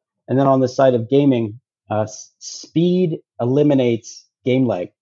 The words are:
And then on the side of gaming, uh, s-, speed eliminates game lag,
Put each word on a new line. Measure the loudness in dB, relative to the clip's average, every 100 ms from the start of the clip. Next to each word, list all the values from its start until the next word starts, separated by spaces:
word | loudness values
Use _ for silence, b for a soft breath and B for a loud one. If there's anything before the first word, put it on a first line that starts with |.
| _ _ -4
And | 0
then | 2
on | 2
the | 0
side | 2 2
of | 2 0
gaming, | 2 2 0 -2 -8 _ _ _
uh, | -6
s-, | -6 -10 -20 _
speed | -20 -18 -6 -2 0 0 0 -4 -12 -6
eliminates | -2 2 2 2 0 -2 -6 -20 _ _
game | -2 0 0
lag, | -2 -6 _